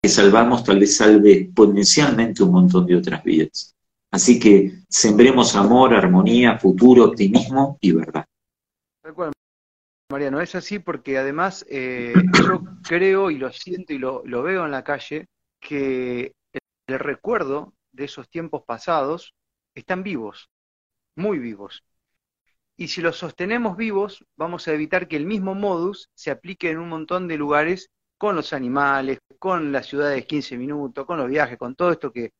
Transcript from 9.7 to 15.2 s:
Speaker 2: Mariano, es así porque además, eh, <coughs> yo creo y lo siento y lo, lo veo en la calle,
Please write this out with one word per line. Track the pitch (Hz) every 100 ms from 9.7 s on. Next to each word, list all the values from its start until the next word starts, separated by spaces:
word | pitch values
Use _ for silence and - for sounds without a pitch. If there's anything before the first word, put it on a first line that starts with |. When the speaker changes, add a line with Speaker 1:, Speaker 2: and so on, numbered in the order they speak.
| _ _ _ _
Speaker 2:
Mariano, | 139 143 139
es | - 185
así | - 202
porque | 175 151 139 135
además, | 135 147 185 185 -
eh, | 139 127 123 120
<coughs> | 123 185 180 -
yo | 185 - -
creo | - 170 190 190 196
y | 147
lo | 131
siento | - - 185 185
y | 143
lo, | 127 131 -
lo | 120
veo | 151 190
en | 160
la | 135 123
calle, | 143 - 151